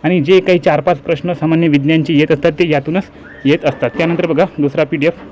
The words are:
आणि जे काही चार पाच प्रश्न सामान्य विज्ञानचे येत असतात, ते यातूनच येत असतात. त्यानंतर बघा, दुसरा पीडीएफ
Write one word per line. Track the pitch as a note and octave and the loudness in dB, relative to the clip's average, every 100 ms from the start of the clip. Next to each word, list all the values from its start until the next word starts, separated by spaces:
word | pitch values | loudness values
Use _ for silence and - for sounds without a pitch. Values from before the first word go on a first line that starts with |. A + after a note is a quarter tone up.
आणि | D#3 F3+ | 0 0
जे | C#3+ F#3 | 4 2
काही | F#3 F3 | 4 0
चार | E3+ D3 | 2 0
पाच | D3 D#3+ | 0 -2
प्रश्न | - D#3+ F3 | -2 -4 -4
सामान्य | D3+ D#3 E3 E3+ | -4 0 2 2
विज्ञानचे | C#3+ C#3 D#3+ D#3 | 2 2 0 2
येत | D3 D3+ | 0 2
असतात, | D3 E3+ | 2 0
ते | D#3 E3+ | 0 0
यातूनच | D3 C#3+ F3 - - - - | 0 -2 -6 -6 -18 -20 -4
येत | C3+ D#3 | 0 2
असतात. | G3+ - A#2+ D3 | 0 -2 -4 -2
त्यानंतर | E3 E3 - | -2 -2 -2
बघा, | D3 F#3 - | 0 -2 0
दुसरा | C#3+ D3+ | -2 0
पीडीएफ | D3 D#3+ D3+ - - | -2 0 -2 -4 -20